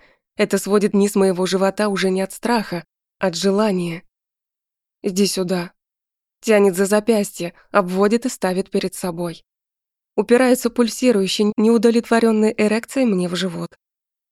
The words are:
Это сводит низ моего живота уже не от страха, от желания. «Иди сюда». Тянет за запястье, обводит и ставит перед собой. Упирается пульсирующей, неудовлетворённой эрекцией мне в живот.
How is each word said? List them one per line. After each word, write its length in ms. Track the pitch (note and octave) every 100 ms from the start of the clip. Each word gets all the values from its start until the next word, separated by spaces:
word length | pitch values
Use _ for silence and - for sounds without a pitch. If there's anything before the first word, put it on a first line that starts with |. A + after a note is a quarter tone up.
| _ _ _ -
Это 220 | G#3 G3
сводит 360 | F#3+ G#3 G3+
низ 220 | G3+ G3+ G3+
моего 300 | F#3+ F3+ F#3
живота 420 | F#3 G3 F#3+ G#3
уже 220 | F#3+ F#3+
не 120 | F#3
от 120 | F#3+
страха, 500 | - A3+ A#3 G3 E3+ - _ _ -
от 180 | F#3+ E3
желания. 680 | G3 G3 A3 F#3 E3+ E3 _ _ _ _ _ _ _ _ _ _
«Иди 240 | G#3 F3+ G3
сюда». 460 | - F3+ F#3 F3 _ _ _ _ _ _ _
Тянет 340 | - G#3 G3+ F3
за 100 | G3
запястье, 680 | G#3 G#3+ A3 G3+ - E3+ - _
обводит 540 | G3 F3+ F#3 G#3 A#3 B3
и 40 |
ставит 400 | - F#3 F#3 F#3
перед 240 | G3 F#3
собой. 500 | - F#3 E3 F3 D#3+ _ _ _ _ _ _ _ -
Упирается 540 | G#3 A#3+ B3+ B3 A#3
пульсирующей, 840 | - A#3 - B3+ G#3+ F#3+ - G#3 G#3+
неудовлетворённой 1000 | G#3+ A#3 A#3 A#3 - A3+ A3+ A3 G#3+ -
эрекцией 520 | G#3 G#3+ - C#4 B3
мне 200 | F#3 F3+
в 60 | F3
живот. 420 | F#3 E3+ E3+ _ _ _ _ _ _